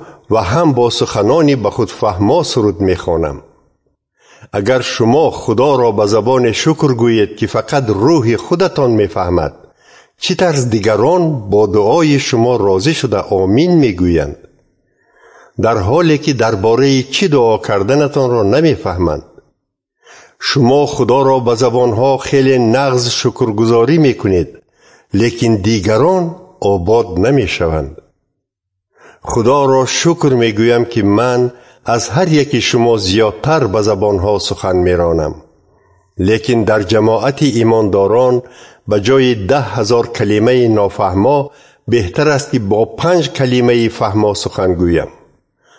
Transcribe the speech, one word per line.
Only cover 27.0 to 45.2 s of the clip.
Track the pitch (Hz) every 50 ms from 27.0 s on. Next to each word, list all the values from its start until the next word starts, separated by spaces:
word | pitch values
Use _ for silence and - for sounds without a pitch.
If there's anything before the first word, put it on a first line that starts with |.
| - - 85 87
نمی‌شوند. | 98 127 143 135 104 82 - - 87 82 80 78 69 69 - - _ _ _ _ _ _ _ _ _ _ _ _ _ _ _ _ _ _ _ _ - - - _
خدا | - - - 117 107 120 139 147 139
را | 135 131 131 127
شکر | 123 - - - 165 165 - - 143
می‌گویم | 131 120 117 117 104 107 113 120 120 120 117
که | 117 - 113
من | 101 101 101 107 120 127 123 123 123 123 - - - - _ _ _
از | - 117 117 - -
هر | 110 160 190 165
یکی | 156 147 131 - - 117
شما | - - - 120 117 117 117
زیادتر | 107 92 92 95 110 110 104 - - - 151 156 160 131
به | 101 92 110
زبانها | 101 107 104 95 107 104 101 90 90 104 104 92
سخن | - - 101 - - 92 92
می‌رانم، | 90 90 87 90 87 85 85 82 82 76 76 78 - - _ _ _ _ _ _ _ _ _ _ _ _ _ _ -
لیکن | 92 98 113 107 - - 120 113
در | 104 104 107 110
جماعت | 101 85 113 107 104 110 110 107 110 143 139 -
ایمانداران | 156 139 104 117 117 113 113 113 110 98 92 98 98 98 107 123 127 127 123 123 - - - - - - - _ _ -
به | 104 104
جای | 95 117 135 135 131 127 120
ده | 107 95 92 135 143
هزار | 117 98 - 120 107 101 120 120 113
کلمه | - - - 110 101 104 107 110 123 127 127 120 113
نافهما | 107 107 101 98 - - - 95 92 95 104 131 147 143 135 139 - _ _ _ _ _ _ -
بهتر | 113 120 - - - - 147 151
است | 147 131 139 -
که | - 123
با | 104 98 107 107 113
پنج | - - - - 170 180 175 147 131
کلمه | - - 135 127 123 123 120 123 123 120 113 110
فهما | 113 - 120 104 98 107 107 104 101
سخن | - - - - - 95 92 90
گویم، | 85 90 85 82 78 - - - _